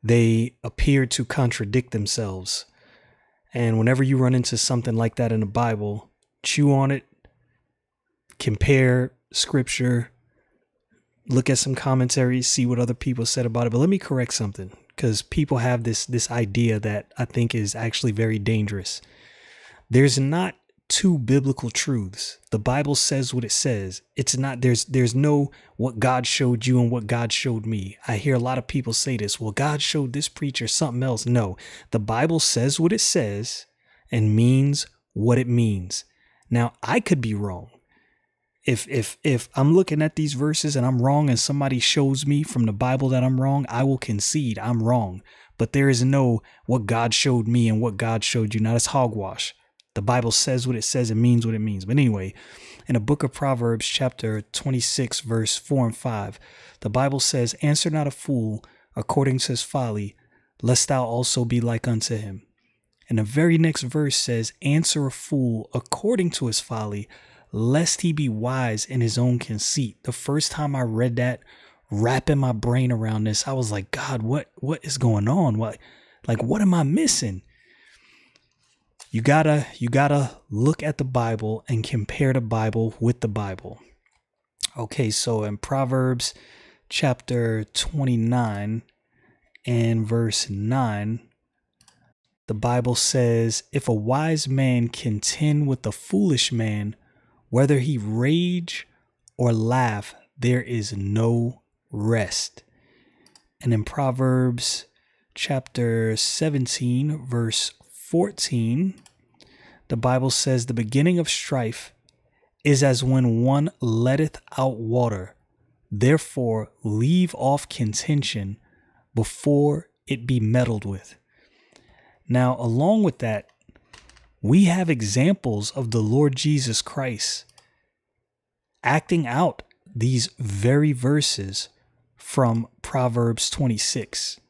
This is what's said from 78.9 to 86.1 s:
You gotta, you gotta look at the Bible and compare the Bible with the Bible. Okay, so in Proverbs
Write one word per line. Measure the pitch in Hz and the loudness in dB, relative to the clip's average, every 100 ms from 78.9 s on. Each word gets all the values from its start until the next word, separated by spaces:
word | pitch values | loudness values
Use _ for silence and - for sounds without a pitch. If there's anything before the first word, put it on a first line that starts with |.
| _ - | _ -8
You | 113 | -2
gotta, | 120 147 156 151 131 - | 4 4 4 2 0 -6
you | 120 | 0
gotta | 131 143 143 131 - _ | 2 4 2 0 -6 _
look | 104 127 156 | 0 2 2
at | 147 147 | -2 -4
the | 131 | -2
Bible | 127 113 110 107 110 - | 0 0 -2 -4 -6 -4
and | 117 | -4
compare | 107 117 104 - 139 | -2 -4 -4 -2 0
the | 131 | 0
Bible | 113 113 110 113 113 - | 0 -2 0 0 -2 0
with | 117 123 | -2 0
the | 110 | -2
Bible. | 104 101 92 95 - _ _ _ _ _ _ _ _ - - | -4 -6 -10 -14 -18 _ _ _ _ _ _ _ _ -10 -8
Okay, | 117 - 117 | -8 -2 -2
so | 107 - 113 107 | -2 -2 -2 -4
in | 104 | -8
Proverbs | - 135 131 131 127 | -4 -4 0 0 0